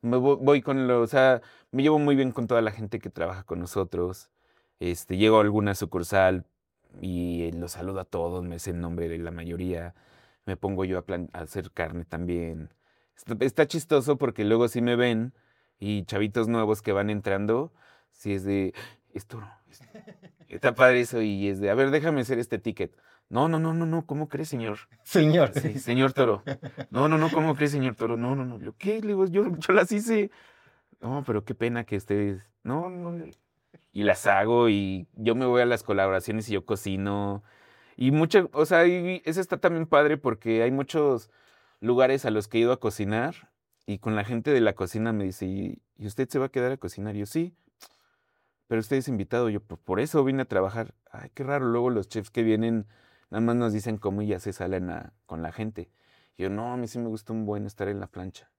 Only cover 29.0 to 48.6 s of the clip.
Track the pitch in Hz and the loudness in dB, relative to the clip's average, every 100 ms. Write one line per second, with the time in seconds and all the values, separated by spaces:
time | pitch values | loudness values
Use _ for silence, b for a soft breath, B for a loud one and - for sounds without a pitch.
29 | 214 196 190 180 208 170 - 190 208 208 | -2 0 2 2 0 -2 4 4 4 0
30 | 226 220 202 b b b b b b _ | 0 0 0 b b b b b b _
31 | 120 135 139 107 104 - 117 120 110 101 | -6 -6 -2 -4 -2 -4 -2 -2 -4 -6
32 | 98 101 101 95 - _ - 139 180 180 | -2 0 0 -4 -12 _ -6 -4 -6 -8
33 | 170 170 160 - _ _ _ _ _ - | -10 -10 -12 -18 _ _ _ _ _ -2
34 | 104 95 - 98 107 120 120 101 98 95 | 2 2 4 4 6 6 6 4 0 -4
35 | 87 - 110 117 127 123 123 117 - 98 | -8 -4 0 2 2 4 4 2 0 0
36 | 95 95 92 110 110 101 - 101 - 95 | 2 2 -2 -6 -2 -4 -2 -6 -4 -4
37 | 98 101 101 98 b b b b b b | -2 -2 -4 -6 b b b b b b
38 | 127 147 160 208 180 143 156 175 175 180 | 2 4 6 4 4 0 4 6 6 4
39 | 175 185 - 165 185 156 180 165 160 151 | -2 -4 -4 -4 -4 0 2 2 2 4
40 | 147 151 139 110 117 113 117 135 139 165 | 4 2 -2 -2 0 2 2 0 -2 0
41 | 147 123 - b b b b b 110 123 | 2 0 -4 b b b b b 0 4
42 | 131 135 131 107 101 113 117 127 113 - | 6 4 0 -2 0 2 2 2 -2 -4
43 | 101 107 131 180 - _ _ _ - 101 | -2 -2 -2 -6 -20 _ _ _ -10 -8
44 | - 107 101 120 113 139 110 98 92 110 | -4 -4 -2 -4 2 4 4 2 -4 -4
45 | 113 107 98 92 95 98 92 - _ _ | -4 -2 -4 -4 -6 -6 -6 -10 _ _
46 | 104 104 131 131 131 131 123 135 90 - | -12 -6 -4 -2 -2 -2 -2 -4 -10 -10
47 | 104 104 101 160 175 175 _ _ b b | -8 -6 -6 -4 -6 _ _ _ b b
48 | b b b b b b | b b b b b b